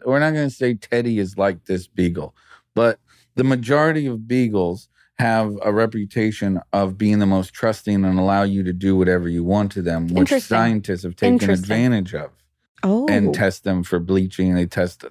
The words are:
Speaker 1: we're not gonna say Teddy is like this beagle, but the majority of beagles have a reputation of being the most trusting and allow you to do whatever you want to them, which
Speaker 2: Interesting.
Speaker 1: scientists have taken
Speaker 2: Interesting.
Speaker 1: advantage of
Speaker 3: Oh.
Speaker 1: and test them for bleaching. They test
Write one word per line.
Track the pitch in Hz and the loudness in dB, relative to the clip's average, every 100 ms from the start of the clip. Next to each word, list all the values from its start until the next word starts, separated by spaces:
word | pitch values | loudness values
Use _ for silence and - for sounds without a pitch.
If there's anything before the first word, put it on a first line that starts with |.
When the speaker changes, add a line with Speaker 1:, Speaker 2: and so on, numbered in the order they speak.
Speaker 1:
we're | 123 139 | -2 0
not | 156 | 2
gonna | 156 143 | 0 -2
say | 123 127 | -2 -2
Teddy | 113 - 120 120 110 | -2 -2 -2 0 0
is | 95 101 | -2 0
like | 98 87 | -2 -2
this | - 92 - | -4 -6 -4
beagle, | - 90 85 73 - _ - _ | -2 -2 -2 -8 -14 _ -20 _
but | - 117 - _ _ _ - | 0 2 0 _ _ _ -2
the | |
majority | 131 131 117 143 156 156 139 | 0 0 0 2 2 0 -4
of | 113 110 | -6 -2
beagles | 127 123 104 87 92 - _ _ - | 0 0 0 -2 -4 -12 _ _ -4
have | 117 113 107 104 | 0 0 -2 -4
a | 107 | -2
reputation | 104 113 110 101 - 107 107 101 92 - | 0 0 -2 -6 -2 -2 -2 -2 -4 -2
of | 101 98 95 | -2 -2 0
being | 107 104 | 2 2
the | 101 | 2
most | 95 92 | 2 -2
trusting | - 113 104 - 101 | -4 -4 -2 -2 0
and | 95 92 | 2 2
allow | 92 98 | 2 2
you | 98 98 | 0 0
to | 92 | -2
do | 90 95 95 | -2 2 4
whatever | 90 90 85 | 4 2 0
you | 85 | -2
want | 87 101 104 | 0 0 0
to | 98 | -2
them, | 87 82 82 | -4 -2 0
which | 90 92 | 2 2
Speaker 2:
Interesting. | 269 - 113 | 2 0 0
Speaker 1:
scientists | 113 110 101 90 | 2 0 -4 -6
have | 90 87 | -6 -2
taken | 240 | 2
Speaker 2:
Interesting. | 247 202 92 95 | 2 2 0 0
Speaker 1:
advantage | 110 247 113 92 | 0 2 2 -2
of | 80 71 _ _ _ _ _ | -6 -10 _ _ _ _ _
Speaker 3:
Oh. | 190 214 294 | 0 2 2
Speaker 1:
and | 269 202 | 2 2
test | - 98 - | 2 0 0
them | - 90 | -2 -2
for | 87 87 | 0 -2
bleaching. | 85 95 92 - 92 | 0 0 0 0 0
They | 90 87 | 0 0
test | - 90 - - | -2 -4 -6 -10